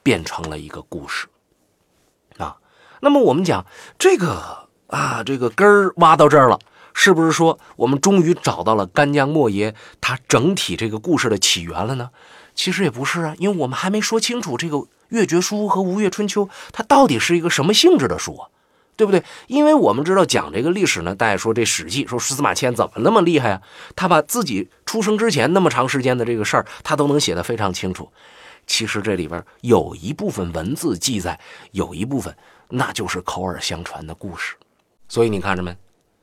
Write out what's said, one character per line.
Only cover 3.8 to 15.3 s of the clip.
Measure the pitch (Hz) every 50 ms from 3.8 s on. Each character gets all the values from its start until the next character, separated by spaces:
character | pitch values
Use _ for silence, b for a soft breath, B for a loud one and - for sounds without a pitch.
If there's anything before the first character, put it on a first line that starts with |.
| B B B B
这 | - 370 381
个， | 262 180 156 104 82 - - - - - _ _ _ _
啊， | - - 107 143 - - 117 110
这 | 107 139
个 | 127 123 117
根 | - - 196
儿 | 208 208 202 196 185 -
挖 | - 170 160 160
到 | 147 151 147
这 | 151 147
儿 | 131 123
了， | 101 - b b b b b b b
是 | - - 202 185
不 | 160 165
是 | 165 151
说 | - 165 165 156 - b b b
我 | b 120 123
们 | 139 143
终 | - 196 196 190 165
于 | 160 175
找 | - - 143 117 - 87
到 | 104 110
了 | 107 98
干 | 90 - - 147 143 143
将 | 147 135 139
莫 | 151 160 139 113
邪 | 98 98 104 110 110 B B B B B
他 | - - 123 - _ -
整 | - 120 120 170 202
体 | - - - 90
这 | - 110 113
个 | 107 110
故 | 107 175 165 127
事 | - 117
的 | 107
起 | 95 95 - - 90 85
源 | 85 78 82 95
了 | 113 135
呢？ | 127 120 120 b b b b b b b b b
其 | b - 185
实 | 180 185 196
也 | 151
不 | 110 120 135
是 | 143 - 175 165
啊， | 151 156 -
因 | 170 202
为 | 208 170
我 | 143
们 | 123 131
还 | - - 190
没 | 202 214
说 | 208 - 220 226
清 | 220 - 240 240
楚 | 214 170 123
这 | 117 170 170
个 | 147 143 123 - _ _ _ -
《越 | 117 120 185
绝 | 131